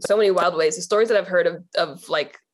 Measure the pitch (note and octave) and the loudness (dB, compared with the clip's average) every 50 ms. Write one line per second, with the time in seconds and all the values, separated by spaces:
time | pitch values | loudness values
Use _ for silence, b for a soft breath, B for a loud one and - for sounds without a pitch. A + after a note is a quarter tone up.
0 | - - G3+ G#3+ A3 G3+ F#3+ F3 E3+ F3 E3+ D#3+ D#3+ D#3 D3 F#3 F3 - G#3 G#3 | -2 0 2 2 2 2 2 2 0 0 0 0 0 0 -2 -4 -4 -2 0 0
1 | A3 A3+ A3 G3+ F#3 F3+ F3+ F3 E3+ E3 E3+ E3+ - _ - - E3 D#3+ C#3 - | 2 2 2 0 0 0 0 0 0 0 -2 -4 -12 _ -4 -4 -4 -4 -6 -12
2 | - - E3 D#3 D3 - - - _ _ | -8 -4 -4 -4 -4 -6 -10 -18 _ _